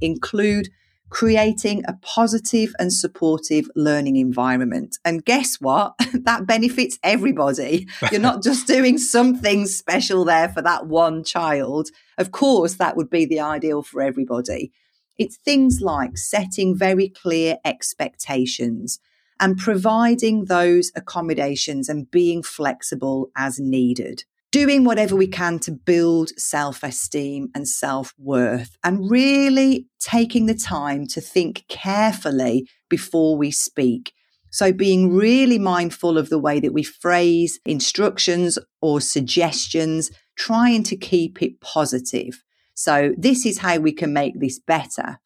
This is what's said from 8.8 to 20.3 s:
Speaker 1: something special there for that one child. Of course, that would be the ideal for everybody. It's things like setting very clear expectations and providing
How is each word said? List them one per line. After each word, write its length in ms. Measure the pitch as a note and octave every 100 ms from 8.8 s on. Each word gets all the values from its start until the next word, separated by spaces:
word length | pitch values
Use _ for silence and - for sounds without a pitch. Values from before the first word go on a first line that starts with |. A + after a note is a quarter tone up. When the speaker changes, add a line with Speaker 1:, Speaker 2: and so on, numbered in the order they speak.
| B3+ B3
Speaker 1:
something 680 | - A#3 B3+ B3 G#3 G3+ G3
special 580 | - - F3+ - F#3
there 240 | E3+ E3 E3+
for 100 | F3
that 260 | D#3+ E3+ D#3+
one 380 | D#3+ E3 D#3+
child. 640 | D#3 F3 E3 D3 B2+ D3 D3+ - _ -
Of 140 | F#3
course, 420 | - C#4 A#3 E3+
that 220 | F#3 F3 -
would 120 | D3
be 160 | E3+
the 160 | D3+ D#3
ideal 420 | D3+ D3+ D#3 D3
for 200 | C#3+ C#3
everybody. 720 | C#3 C3 C3 D3 B2 E2 - _ _ _ _ -
It's 200 | A3 -
things 440 | - C#4+ C4 -
like 380 | F#3 D3 B2+ -
setting 580 | - G#3 F#3 - F#3+ F#3
very 320 | F#3+ F#3+ G3
clear 480 | - F3+ E3 E3 -
expectations 1300 | D3+ - - - C#3+ - - C3+ B2+ - A#2+ A2+ A#2 - _ _ _ -
and 160 | F#3+ F#3+
providing 920 | G3+ G3 G#3+ A3 A#3 A#3+ A3+